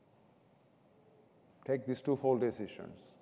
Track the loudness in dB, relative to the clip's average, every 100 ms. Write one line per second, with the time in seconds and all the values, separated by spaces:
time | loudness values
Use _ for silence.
0 | _ -20 -20 -20 -20 -20 -20 _ -20 -20
1 | -20 -20 -20 -20 -20 -12 -2 -2 0 -2
2 | 0 2 4 4 2 0 -8 -8 -14 -14
3 | -20 -20